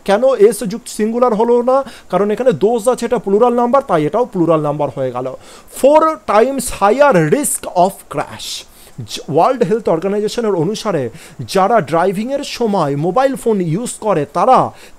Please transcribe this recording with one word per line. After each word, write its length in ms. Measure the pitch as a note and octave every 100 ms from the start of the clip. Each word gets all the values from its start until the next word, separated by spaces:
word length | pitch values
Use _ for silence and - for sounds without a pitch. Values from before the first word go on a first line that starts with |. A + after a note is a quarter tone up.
| -
কেন 300 | G#3 C4 A#3
এস 280 | G#3+ -
যুক্ত 240 | A3 A3+ -
singular 460 | - G#3+ A#3 B3
হলো 280 | G#3 A#3+ A#3+
না? 220 | A#3+ C4+ C4+ - -
কারণ 220 | F3+ G#3
এখানে 200 | G#3 B3
those 360 | D3+ G#3 A#3+ B3
আছে, 180 | A#3+ A#3
এটা 120 | A#3
plural 360 | G3 G3+ B3
number, 280 | A#3+ A#3+ C4+ C4+
তাই 180 | E3 D3
এটাও 200 | G#3+ B3
plural 360 | F#3 E3 D#3+
number 280 | D3 D3 C#3 C#3
হয়ে 160 | C3
গেল। 240 | A#2+ C3 C#3 - - - -
Four 180 | C4+ D#4
times 580 | D#4+ D#4 - G#3 B3+ C4+
higher 520 | - - G3+ B3+ C#4+
risk 500 | F3+ D3+ C4 - -
of 280 | - F#3 F#3 - -
crash। 560 | D3 - A2 - - - - - - A2 -
জ-, 40 | -
World 340 | C#3 A#3+ C4
Health 260 | F3+ A3+ A3
অর্গানাইজেশনের 640 | E3 F#3+ G#3 G#3 A#3+ A3 F3+
অনুসারে 540 | E3 G#3+ G#3+ D#3+ A#2 - - - A2+
যারা 340 | F#3+ G3 A3+
ড্রাইভিংয়ের 640 | C3 E3 F#3 G3 A#3+ C#4
সময় 520 | - - A3+ G3 D3 C#3+
mobile 400 | E3+ A3 C#4 B3+
phone 260 | A#3 G#3
ইউজ 320 | E3+ F3+ B3 -
করে 260 | G#3+ E3 C#3
তারা 380 | F3 G#3+ A3+ A#2+ - -